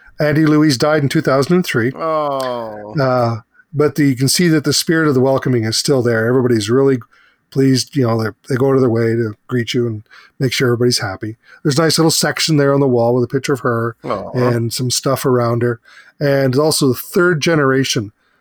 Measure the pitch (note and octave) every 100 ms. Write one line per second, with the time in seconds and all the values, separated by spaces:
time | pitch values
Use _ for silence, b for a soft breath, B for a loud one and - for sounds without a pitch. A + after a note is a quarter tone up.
0 | b - D3+ D3+ D#3 D3+ D#3 A#2+ D3+ D3+
1 | C3+ D#3+ C#3+ C3+ C3+ F3+ F3 B2 A#2 -
2 | D#3+ D#3 D3 C3+ C3 A#2+ A2+ G#2+ G#2 B2
3 | C3 B2+ A#2 A2+ _ b b C#3+ D3 -
4 | C#3+ A#2+ C3+ - F3 D#3 D3 - - E3
5 | D3+ C3 C3 C3 C3 B2 A2 A2+ - C3+
6 | A#2+ A2+ A2+ C3 A#2+ A2+ G#2 B2+ C3+ B2+
7 | - b b b _ C3+ C3+ B2+ - D3
8 | A#2 A2+ G#2+ - - B2+ C3+ C3+ B2+ A2+
9 | A2+ A2+ A2 G#2 - B2 A2+ B2 A#2+ G#2+
10 | - B B - C3+ - C3 A#2+ B2 A#2
11 | G#2 F#2+ G#2+ A2 B B D#3 C3 D#3+ E3
12 | D#3+ - D3+ - - D3 C#3 C#3 C#3 B2
13 | A#2 B2+ A#2+ C3+ C#3 C3+ B2+ A#2 A#2 -
14 | C#3 G#2 F#2+ B2 B2 A#2+ A2+ - B2+ -
15 | C#3+ B2+ C#3+ B2 A#2 A#2 A#2+ A#2 B B
16 | B - C#3+ C#3 C3+ B2+ D#3 D3 C#3 A#2+
17 | - F#3+ F3 D#3+ E3+ D#3+ C3+ C3+ C3 C#3
18 | F#2+ _ b b